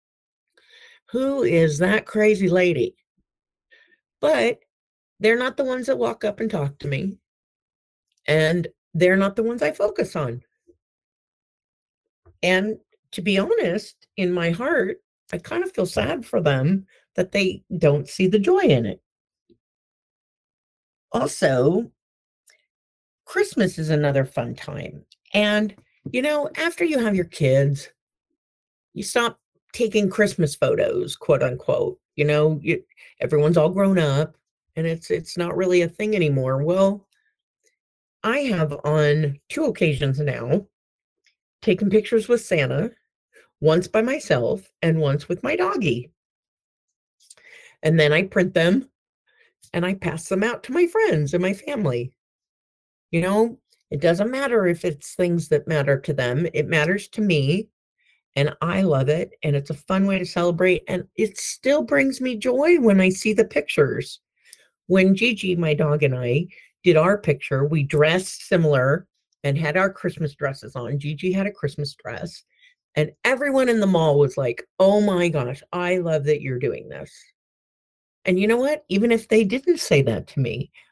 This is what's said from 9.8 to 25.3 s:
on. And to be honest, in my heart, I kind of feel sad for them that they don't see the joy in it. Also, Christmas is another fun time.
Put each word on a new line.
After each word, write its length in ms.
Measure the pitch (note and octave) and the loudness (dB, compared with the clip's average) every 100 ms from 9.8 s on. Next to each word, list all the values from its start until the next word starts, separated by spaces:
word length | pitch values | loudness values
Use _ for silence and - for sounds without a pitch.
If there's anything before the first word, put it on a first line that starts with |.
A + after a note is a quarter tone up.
| C#3+ - - E3 | -4 -2 -4 -4
on. 280 | C3 A#2+ - _ _ _ _ _ _ _ _ _ _ _ _ _ _ _ _ _ _ _ | -6 -8 -14 _ _ _ _ _ _ _ _ _ _ _ _ _ _ _ _ _ _ _
And 360 | F3 F#3 G#3 A3 _ _ _ | 0 0 0 -6 _ _ _
to 100 | - | -6
be 180 | F3+ F#3+ | 0 0
honest, 680 | B3+ A#4 A#3+ G3 - - _ - | 2 0 0 -2 -6 -16 _ -4
in 160 | F3+ | -2
my 180 | F3+ E3+ | 0 -2
heart, 500 | E3+ C4 D#4 F#3+ - _ _ _ | -2 0 0 -2 -6 _ _ _
I 40 | F#3 | -12
kind 260 | - E4+ | -8 -6
of 100 | F#4 | -6
feel 120 | - F#3 | -4 -4
sad 400 | - G#3+ D#4 - | -2 -4 -4 -4
for 160 | A#3 | -2
them 440 | D#3 C3+ C#3 F#3+ - _ _ - | 0 0 0 0 -4 _ _ -6
that 160 | F3+ | -2
they 320 | G3+ F#3 - - F3 | 0 -2 -4 -8 0
don't 300 | D#3 D3 D3 | 2 2 -2
see 200 | - F#3 | 0 2
the 120 | G#3 | 2
joy 200 | G3+ F#4+ | 4 2
in 260 | E4+ C3 G#2+ | 4 2 0
it. 160 | F#2 _ _ _ _ _ _ _ _ _ _ _ _ _ _ _ _ _ _ _ _ _ | -8 _ _ _ _ _ _ _ _ _ _ _ _ _ _ _ _ _ _ _ _ _
Also, 800 | A#3 C4 - D#3+ C3 C#3 F#3+ A#3 _ _ _ _ _ _ _ _ _ _ _ _ _ - | -4 -2 0 0 2 2 2 -2 _ _ _ _ _ _ _ _ _ _ _ _ _ -8
Christmas 520 | F#4 G#4 - F#3 - | -2 -2 0 0 0
is 120 | D#3 | -2
another 360 | D3+ D3 C#3 C3+ | 0 2 0 -2
fun 300 | - A#2+ B2 | -4 -8 -10
time. 480 | - G2 - C#3+ - _ _ | -12 -12 -14 -16 -20 _ _